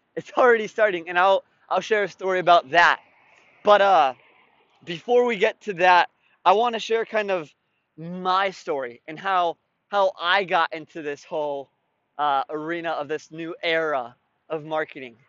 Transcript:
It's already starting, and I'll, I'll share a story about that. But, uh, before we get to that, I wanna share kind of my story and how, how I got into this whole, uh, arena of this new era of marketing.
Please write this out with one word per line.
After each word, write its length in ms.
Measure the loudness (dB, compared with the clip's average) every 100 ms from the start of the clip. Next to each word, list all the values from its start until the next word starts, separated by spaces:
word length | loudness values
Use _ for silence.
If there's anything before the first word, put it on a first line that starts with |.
| _ -14
It's 160 | -12 -2
already 300 | 2 2 0
starting, 400 | -2 0 -2 -4
and 100 | 0
I'll, 260 | 2 2 -2 _ -6
I'll 120 | -4
share 240 | -2 -2
a 40 | -2
story 300 | -6 -4 0
about 320 | 4 4 4
that. 300 | 4 4 2 _ _ _ _ _ _
But, 160 | 4 4
uh, 340 | 6 4 2 -2 _ _ _ _ _ _
before 400 | -16 -12 0 2
we 120 | 2 2
get 240 | -2 -2
to 100 | -8
that, 360 | 0 4 6 4 _ _ _
I 80 | 2
wanna 260 | 2 2 -4
share 260 | -4 -4
kind 280 | -2 -4 -2
of 200 | -4 -6 _ _ _ _ -18
my 540 | -14 -8 -2 0 0
story 500 | -4 -6 -6 -6 -12 -18
and 100 | -10
how, 380 | -4 0 -2 -4 _ _ _
how 240 | 0 0 0
I 240 | 0 0
got 280 | 2 0 -2
into 300 | -4 -14 -12
this 220 | -10 -12
whole, 460 | -10 -8 -6 -8 -12 _ _ _ _ -6
uh, 260 | -2 -2 -2
arena 400 | -6 -8 -8 -6
of 180 | -6 -6
this 220 | -8 -10
new 220 | -14 -14 -8
era 520 | -4 -2 -2 -4 -6 -14 _ _ -10
of 140 | -10
marketing. 520 | -6 -6 -6 -10 -18 -20